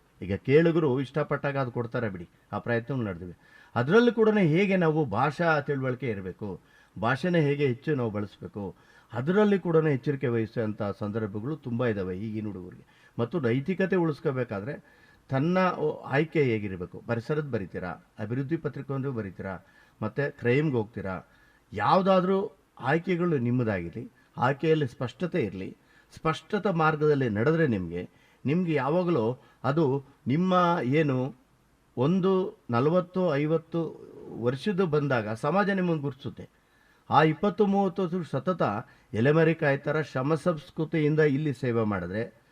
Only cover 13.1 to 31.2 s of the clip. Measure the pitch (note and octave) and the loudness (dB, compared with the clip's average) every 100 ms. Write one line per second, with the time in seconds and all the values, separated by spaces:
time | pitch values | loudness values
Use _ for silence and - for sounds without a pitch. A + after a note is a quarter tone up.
13.1 | - A#2 F3+ A#2+ B2+ C#3 F#3 F#3+ F#3+ E3 | -4 -4 0 0 0 0 -2 0 2 0
14.1 | C#3 D#3 B2+ A#2+ G2+ G#2+ - - _ _ | 0 -4 -4 -4 -6 -8 -12 -16 _ _
15.1 | _ - C3 D#3+ F#3 F3+ - D3+ - A#2+ | _ -4 -2 2 2 2 0 -2 -4 -2
16.1 | C3+ D#3+ D#3+ C3+ A2 G2+ F#2 F2 - - | -2 0 0 2 0 -4 -8 -10 -10 -6
17.1 | A#2 A2+ D3+ D3 A2+ F2+ - F2+ D#2+ _ | -4 -2 -4 -4 -6 -6 -8 -10 -10 _
18.1 | - G#2+ B2 C#3 D#3+ D3+ C#3 C#3 C3+ C3+ | -12 -6 -6 -4 -4 -6 -10 -8 -6 -4
19.1 | A#2 G2 - F#2+ F2+ - _ _ _ A2 | -6 -8 -8 -10 -10 -14 _ _ _ -6
20.1 | - C#3+ - A#2+ B2+ D#3 A#2+ G#2 G#2 F#2 | -4 -4 -2 0 2 2 0 -4 -6 -8
21.1 | F2+ - _ _ _ _ G2 A2 F3+ F#3+ | -8 -12 _ _ _ _ -2 2 4 4
22.1 | F#3+ F3+ F#3+ G3+ - _ - B2+ E3 F3 | 4 4 0 -2 -10 _ -8 -2 0 0
23.1 | E3+ F3+ D3 A#2+ B2+ A2+ F#2+ E2+ A2 - | 0 0 0 0 0 0 -2 -4 -10 -14
24.1 | - _ - B2 C#3 E3 D#3 C#3+ - B2 | -18 _ -2 -2 0 2 2 0 -4 -8
25.1 | - F3 F3+ G#2+ F#2 F#2+ - _ _ _ | -6 -4 -2 -2 -4 -10 -14 _ _ _
26.1 | - D#3+ D3+ - G#3 G#3+ E3+ D#3 D#3 D3+ | -6 -4 -4 -4 -2 0 2 2 2 2
27.1 | C#3 B2+ G#2 C3 D#3+ D3+ G#2 E2+ E2+ - | 4 2 2 2 2 2 0 -2 -8 -10
28.1 | _ _ _ A#2+ E3+ F3 D3 C3 F3 F3 | _ _ _ -2 0 0 0 0 0 0
29.1 | D#3 A2 B2+ - _ B2 D3+ C#3+ C#3 - | 0 0 -4 -12 _ -2 0 2 0 -6
30.1 | _ - D3 F#3 F3+ F3 E3+ B2 D3 D3+ | _ -2 0 2 4 4 2 2 2 2
31.1 | B2+ | 0